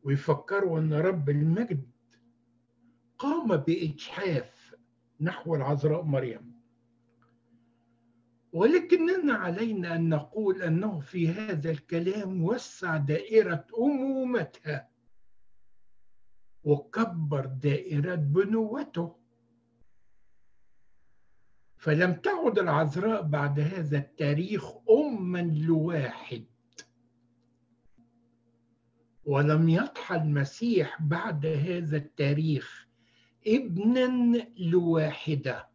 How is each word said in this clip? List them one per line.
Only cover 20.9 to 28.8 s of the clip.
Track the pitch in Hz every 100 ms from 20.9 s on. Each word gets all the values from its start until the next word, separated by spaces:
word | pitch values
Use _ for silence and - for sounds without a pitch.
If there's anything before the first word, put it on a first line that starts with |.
| - - - _ - - - _ -
فلم | - 151 180
تعد | 170 370 381 302 202
العذراء | 180 147 156 156 208 214
بعد | 160 147 143 143
هذا | 147 190 151 143
التاريخ | 139 - 147 147 185 208 - - -
أما | 233 294 226 180 180
لواحد، | 170 151 160 160 160 165 127 - - 120 113 _ _ - - _ _ _ _ _ _ _ _ _ _ _ _ _ _ _ _ _ _ _